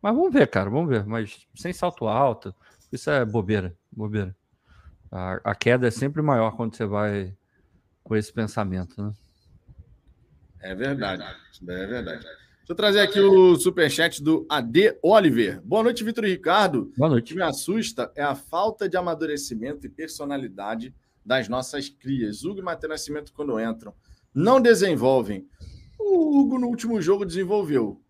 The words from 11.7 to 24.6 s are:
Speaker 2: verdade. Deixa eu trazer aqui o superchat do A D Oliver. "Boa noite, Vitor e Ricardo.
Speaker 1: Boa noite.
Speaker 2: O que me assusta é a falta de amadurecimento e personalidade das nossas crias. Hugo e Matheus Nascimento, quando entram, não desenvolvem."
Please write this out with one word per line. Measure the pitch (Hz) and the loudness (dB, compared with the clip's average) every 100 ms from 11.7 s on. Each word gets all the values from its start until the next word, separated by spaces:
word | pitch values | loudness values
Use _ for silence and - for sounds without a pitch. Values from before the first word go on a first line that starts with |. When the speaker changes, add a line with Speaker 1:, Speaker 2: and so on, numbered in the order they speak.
| 90 98 | -8 -6
Speaker 2:
verdade. | 123 92 78 | -8 -8 -12
Deixa | - - _ _ _ | -16 -20 _ _ _
eu | 170 | 0
trazer | 208 202 | 2 4
aqui | 196 202 | 4 6
o | 196 190 185 170 | 8 10 10 8
superchat | 180 180 156 143 165 - | 4 2 2 2 0 0
do | 147 160 - | 0 0 0
A | 151 | -2
D | 117 131 208 - | 2 4 4 2
Oliver. | 160 214 175 117 101 - | 4 6 6 4 0 -2
"Boa | 87 196 | -2 0
noite, | 226 240 | 2 0
Vitor | 220 233 208 | -6 -2 -2
e | |
Ricardo. | 180 156 190 190 139 - - | -2 2 4 4 0 -4 0
Speaker 1:
Boa | 147 | 2
noite. | 123 233 | 2 0
Speaker 2:
O | 170 | -4
que | |
me | |
assusta | 170 - - 220 220 - 120 - | -4 -4 -4 -4 -4 -6 -8 -4
é | |
a | 143 139 | -4 -4
falta | - 165 208 214 196 | -6 -2 -2 -2 -4
de | 185 | -2
amadurecimento | 180 156 156 147 - 117 120 147 131 | -4 -4 -4 -6 -8 -10 -10 -10 -14
e | |
personalidade | - 160 - 143 139 123 95 101 113 123 - _ _ | -14 -16 -12 -8 -8 -8 -10 -8 -8 -10 -18 _ _
das | 104 131 107 | -4 -4 -2
nossas | 123 127 143 139 | -6 -6 -10 -12
crias. | _ 127 135 107 104 | _ -8 -4 -4 -6
Hugo | 165 196 | -10 -10
e | |
Matheus | 185 160 156 | -8 -8 -8
Nascimento, | 151 147 151 147 | -10 -8 -10 -12
quando | - 147 113 | -10 -6 -4
entram, | 113 113 104 - _ - _ | -4 -8 -14 -20 _ -20 _
não | 135 185 | 0 4
desenvolvem." | 262 | 6